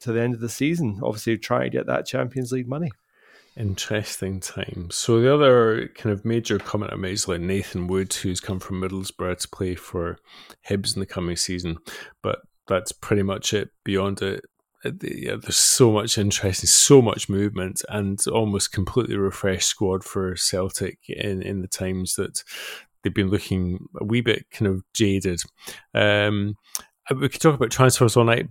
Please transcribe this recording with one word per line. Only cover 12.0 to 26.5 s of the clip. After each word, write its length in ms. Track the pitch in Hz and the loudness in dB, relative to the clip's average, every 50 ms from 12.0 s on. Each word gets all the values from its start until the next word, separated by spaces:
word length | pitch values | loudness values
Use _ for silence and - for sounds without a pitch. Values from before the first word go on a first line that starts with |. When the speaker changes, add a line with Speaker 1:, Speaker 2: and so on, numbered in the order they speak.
| - - - _ | -16 -18 -16 _
Speaker 2:
but 160 | - 101 - - - _ _ _ _ | -6 -6 -6 -6 -10 _ _ _ _
that's 260 | - 98 90 92 - | -2 -2 0 0 -4
pretty 300 | - - - - 110 101 | -8 -10 -2 0 0 2
much 300 | 95 98 98 - - - | 2 0 -2 -4 -2 -2
it. 160 | 110 101 - - _ _ - | -2 -2 -2 -4 _ _ -4
Beyond 380 | - 98 95 95 98 98 - | -2 0 0 0 0 -2 -4
it, 220 | 95 95 98 95 - _ _ _ _ _ _ _ - | -4 -4 -4 -6 -10 _ _ _ _ _ _ _ -8
uh, 60 | 123 151 | -8 -6
the, 180 | 196 - - - - - | -6 -8 -10 -8 -8 -6
yeah, 120 | - 107 110 | -6 -6 -6
there's 180 | - - - - | -6 -2 0 2
so 340 | - - - - 131 113 | 4 4 6 6 6 6
much 240 | 107 104 110 117 - | 6 4 2 0 0
interest 460 | 110 101 101 - - - 98 90 - | 0 2 0 0 0 0 -2 -2 0
and 60 | - - | 2 4
so 320 | - - - - 143 135 | 6 6 8 10 10 8
much 260 | 120 107 - - - - | 8 6 2 -2 -2 -2
movement, 540 | 98 98 104 104 107 92 92 92 - - - - | 0 0 0 0 -2 -4 -6 -4 -6 -8 -8 -6
and 280 | 107 107 101 98 98 98 - - | -4 -2 -2 -2 -2 -2 -2 0
almost 440 | - 113 110 107 101 98 - - | 2 2 2 2 0 0 -2 -2
completely 440 | - - 92 - - 131 113 - - | -2 -2 -2 0 0 0 0 0 0
refreshed 520 | 101 98 98 - - - 98 92 95 - - | 0 0 0 -2 -2 -2 -2 0 0 0 -2
squad 340 | - - 107 92 95 95 | 0 0 0 0 0 -2
for 320 | - - - 101 95 92 90 | -4 -6 -4 -4 -2 -2 -2
Celtic 640 | - - - - 92 95 98 - - 98 - - _ _ - | -2 -2 0 0 0 -2 -2 -4 -4 -4 -6 -6 _ _ -10
in, 340 | - - - 104 98 95 | -8 -6 -4 -4 -4 -4
in 180 | - 98 98 95 | -4 -6 -6 -6
the 80 | 92 92 | -6 -6
times 460 | - - 95 92 92 92 92 - - | -6 -4 -4 -4 -4 -4 -4 -4 -4
that 280 | - 95 - - - - - - - - - - - - _ _ _ | -4 -4 -6 -6 -10 -12 -12 -14 -14 -14 -14 -14 -16 -18 _ _ _
they've 100 | - 98 | -6 -2
been 160 | - 110 98 92 | 0 0 2 2
looking 560 | 101 98 - - 101 92 90 90 90 92 - - - - | 0 -2 0 -2 -2 0 0 -2 -2 -4 -8 -12 -10 -6
a 40 | 104 | -2
wee 180 | 104 117 123 | 0 0 2
bit 240 | 120 120 107 - - _ | 2 2 0 0 -4 _
kind 180 | - - 113 98 | -4 0 0 0
of 140 | 95 92 - _ - | 0 -2 -4 _ 0
jaded. 480 | - 110 101 98 98 - 95 87 85 - - _ _ - - - - - _ | 2 4 4 4 2 0 0 -2 -2 -6 -8 _ _ -18 -16 -16 -16 -16 _
Um, 640 | - 110 107 104 104 104 104 107 104 104 101 104 | 0 2 4 4 4 4 4 2 2 0 0 -2